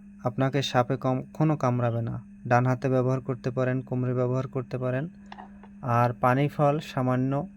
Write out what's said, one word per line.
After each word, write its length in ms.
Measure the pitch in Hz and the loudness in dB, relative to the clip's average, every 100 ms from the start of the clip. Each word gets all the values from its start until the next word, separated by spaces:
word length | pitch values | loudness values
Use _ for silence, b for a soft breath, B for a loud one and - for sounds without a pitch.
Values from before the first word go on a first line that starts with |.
| - - | -20 -6
আপনাকে 380 | 123 120 135 139 | -4 0 0 0
সাপে 360 | 131 127 120 131 | 0 2 2 0
কম-, 260 | 131 131 135 | 0 -2 -4
কখনো 240 | - 156 147 | 0 0 2
কামড়াবে 440 | 127 123 120 117 | 0 2 0 0
না। 220 | 117 120 - - 123 | -4 -6 -12 -12 2
ডান 180 | 120 127 | 4 4
হাতে 240 | 127 135 | 2 2
ব্যবহার 320 | 131 127 131 | 2 2 0
করতে 300 | 120 123 131 | -2 -4 -4
পারেন, 300 | 127 127 127 | 0 0 0
কোমরে 320 | 127 127 127 | -2 -2 0
ব্যবহার 340 | 127 123 127 131 | 0 0 0 -2
করতে 300 | 135 120 127 | -6 -6 -4
পারেন। 320 | 127 127 170 - B B B B B - | -2 -2 -4 -10 B B B B B -10
আর 320 | 131 117 120 | 0 4 4
পানি 340 | 117 127 131 143 | 4 2 4 2
ফল 320 | - 143 151 | 2 2 2
সামান্য 680 | - 139 127 127 131 139 180 | -2 -2 0 2 2 0 -4